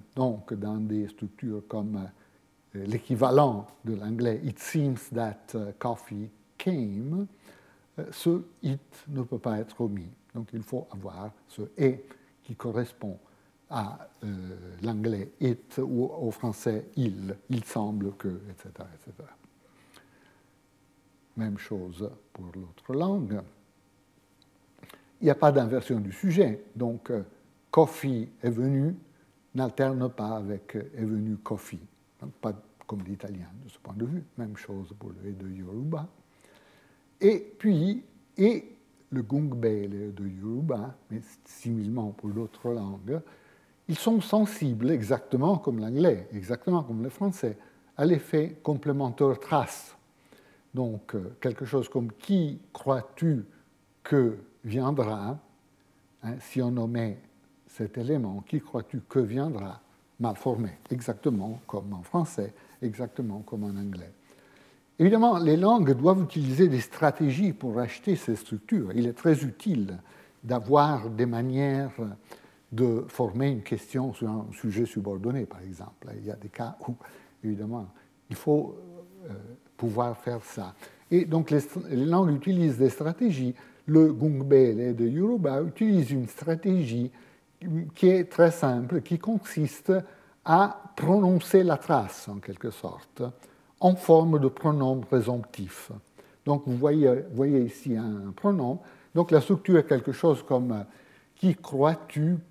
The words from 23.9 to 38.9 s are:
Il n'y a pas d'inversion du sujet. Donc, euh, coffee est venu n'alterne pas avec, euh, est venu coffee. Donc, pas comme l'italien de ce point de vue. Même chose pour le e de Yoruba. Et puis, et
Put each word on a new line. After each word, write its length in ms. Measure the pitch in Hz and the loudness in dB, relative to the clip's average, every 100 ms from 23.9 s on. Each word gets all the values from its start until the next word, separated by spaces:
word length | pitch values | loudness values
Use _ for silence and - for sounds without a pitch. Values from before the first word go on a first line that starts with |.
| _ _ _ _ _ _ _ _ _ - - _ _ | _ _ _ _ _ _ _ _ _ -20 -20 _ _
Il 40 | 165 | 2
n'y 40 | |
a 60 | 139 | 4
pas 160 | 151 | 6
d'inversion 480 | 139 113 127 - 117 | 6 2 0 -2 -4
du 120 | 101 | -4
sujet. 520 | 92 190 170 185 104 - 117 | -4 0 4 2 0 -10 -8
Donc, 340 | 120 117 - | -6 -6 -6
euh, 120 | 117 95 - _ _ _ | -6 -8 -14 _ _ _
coffee 580 | - 156 - 139 123 117 - | 4 4 2 -4 -2 -4 -6
est 80 | 120 | -4
venu 440 | 117 131 135 147 185 - _ _ _ _ | -2 0 0 0 -4 -10 _ _ _ _
n'alterne 540 | 123 131 - 135 131 127 | -4 -4 0 0 0 -4
pas 260 | - 107 110 | -4 -6 -6
avec, 400 | 101 101 - 107 | -6 -10 -10 -10
euh, 60 | - - | -10 -6
est 80 | |
venu 320 | 110 110 110 104 | -4 -2 -4 -6
coffee. 440 | - 104 - 85 - _ _ _ | -6 -10 -10 -16 -16 _ _ _
Donc, 120 | - | -18
pas 200 | - 117 98 - _ - | -10 -8 -8 -14 _ -12
comme 160 | 101 | -10
l'italien 420 | 92 98 101 98 82 98 | -10 -10 -12 -14 -14 -16
de 60 | 131 | -20
ce 80 | - | -20
point 160 | - | -14
de 100 | 101 | -8
vue. 200 | 120 170 147 - | -6 -6 -10 -12
Même 200 | 113 104 | -12 -12
chose 360 | - 98 92 104 | -12 -12 -12 -14
pour 120 | 104 | -16
le 200 | 92 98 | -14 -12
e 20 | |
de 160 | 95 95 | -12 -12
Yoruba. 600 | 95 90 104 143 160 165 - _ _ _ _ _ _ _ _ _ _ | -12 -10 -8 -6 -6 -8 -16 _ _ _ _ _ _ _ _ _ _
Et 340 | 196 202 - - | 4 4 0 -2
puis, 440 | 214 175 175 226 - _ _ - | 2 4 2 -2 -6 _ _ 4
et 400 | 202 226 - - _ | 4 4 -2 -18 _